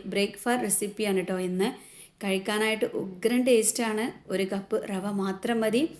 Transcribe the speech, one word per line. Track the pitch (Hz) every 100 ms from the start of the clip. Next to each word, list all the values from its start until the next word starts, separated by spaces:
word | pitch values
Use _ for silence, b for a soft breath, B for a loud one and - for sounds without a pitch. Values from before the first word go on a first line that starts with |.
| 202
ബ്രേക്ക്ഫാസ്റ്റ് | 202 202 - 240 247 214
റെസിപ്പിയാണ് | 196 208 202 208 190 180
ട്ടോ | 185 185
ഇന്ന്. | 185 220 - B B B _
കഴിക്കാനായിട്ട് | 196 190 196 208 220 214 - -
ഉഗ്രൻ | 196 185 220 247 254
ടേസ്റ്റാണ്. | 233 214 - 226 214 240 - -
ഒരു | 190 190
കപ്പ് | 196 196 220 -
റവ | 190 202 202
മാത്രം | 190 185 240 233
മതി. | 220 233 320